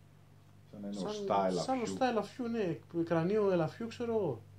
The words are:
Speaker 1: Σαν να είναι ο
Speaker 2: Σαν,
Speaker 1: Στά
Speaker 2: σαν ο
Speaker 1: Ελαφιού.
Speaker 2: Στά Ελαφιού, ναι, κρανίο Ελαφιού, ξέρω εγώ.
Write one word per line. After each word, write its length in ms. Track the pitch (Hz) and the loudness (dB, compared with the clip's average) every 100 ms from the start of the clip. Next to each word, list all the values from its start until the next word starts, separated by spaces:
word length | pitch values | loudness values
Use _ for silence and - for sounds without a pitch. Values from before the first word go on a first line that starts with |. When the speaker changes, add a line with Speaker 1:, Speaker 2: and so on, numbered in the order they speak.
| - - - - - - - | -20 -20 -20 -20 -20 -20 -18
Speaker 1:
Σαν 100 | 104 | -12
να 80 | 101 | -8
είναι 80 | 101 | -4
ο 40 | |
Speaker 2:
Σαν, 120 | 92 | -4
Speaker 1:
Στά 220 | 214 - | -4 0
Speaker 2:
σαν 100 | 98 | 2
ο 20 | 95 175 - 262 | 4 2 0 -2
Speaker 1:
Ελαφιού. 60 | 214 | -2
Speaker 2:
Στά 140 | 190 262 | 0 0
Ελαφιού, 380 | 226 196 - 233 | 0 -2 -4 -4
ναι, 320 | 233 185 - - 170 | -2 -2 -2 -4 -4
κρανίο 480 | 165 165 170 214 202 | 0 2 2 4 4
Ελαφιού, 360 | 180 151 - 226 | 4 2 -2 -8
ξέρω 280 | - 233 | -6 -2
εγώ. 280 | 226 175 117 - | 0 0 -2 -8